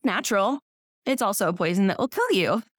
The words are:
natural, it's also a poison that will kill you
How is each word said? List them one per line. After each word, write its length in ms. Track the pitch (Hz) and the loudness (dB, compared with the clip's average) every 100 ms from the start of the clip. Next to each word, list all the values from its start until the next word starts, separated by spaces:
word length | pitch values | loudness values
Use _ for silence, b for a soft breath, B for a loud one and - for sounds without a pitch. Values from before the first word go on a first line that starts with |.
natural, 560 | 247 185 - 202 202 285 _ _ _ _ - | 0 -2 0 0 0 -2 _ _ _ _ -4
it's 160 | 262 | 0
also 260 | 214 202 175 | 0 0 -2
a 40 | |
poison 360 | 180 170 180 196 | 0 0 2 2
that 100 | - | 0
will 80 | - | -2
kill 240 | - 494 | -2 0
you 320 | 277 160 208 - | 2 2 0 -4